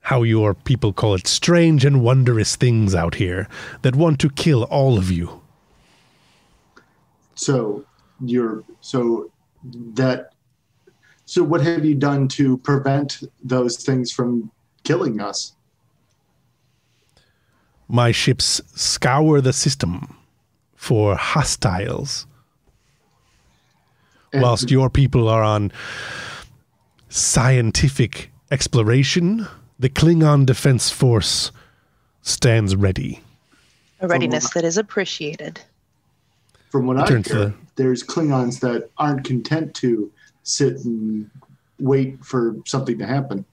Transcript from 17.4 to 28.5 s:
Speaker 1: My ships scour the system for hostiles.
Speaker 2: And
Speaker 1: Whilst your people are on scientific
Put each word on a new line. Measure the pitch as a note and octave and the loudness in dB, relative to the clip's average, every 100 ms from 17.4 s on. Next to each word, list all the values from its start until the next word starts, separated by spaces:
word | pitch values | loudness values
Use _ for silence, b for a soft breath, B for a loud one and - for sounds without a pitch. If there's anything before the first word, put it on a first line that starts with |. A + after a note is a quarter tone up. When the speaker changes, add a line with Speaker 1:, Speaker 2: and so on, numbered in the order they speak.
| _ _ _ _ _ | _ _ _ _ _
Speaker 1:
My | A#2+ A#2+ | 2 2
ships | - - B2+ - - - - | 2 0 0 0 -4 -6 -6
scour | - - C3 C3+ D#3 D3 | -4 0 0 2 4 4
the | C3 | 2
system | B2+ - - F2 F2 - - _ _ _ _ _ _ | 0 -2 -2 -4 -4 -10 -18 _ _ _ _ _ _
for | - A2+ G#2 F#2+ | -2 2 2 0
hostiles. | - D#3+ C3 - G#2 F2 G#2 - C#3+ - - _ _ _ _ _ _ _ _ _ _ _ _ _ _ _ _ _ _ _ _ | -2 -2 -2 -2 -2 -2 -4 -6 -8 -10 -12 _ _ _ _ _ _ _ _ _ _ _ _ _ _ _ _ _ _ _ _
Speaker 2:
And | C3+ | 2
Speaker 1:
Whilst | B2 A2+ B2 | 2 2 2
your | C3 C3 | 2 2
people | - C3+ B2+ A2 | 2 2 2 2
are | A2+ | 2
on | G#2+ G#2+ G2+ B B B B B B B B _ _ _ _ _ _ | 2 0 -2 B B B B B B B B _ _ _ _ _ _
scientific | - - - B2+ C3 A2+ - C#3 - A2+ - - _ _ | -4 0 2 4 4 2 2 0 2 -2 -2 -16 _ _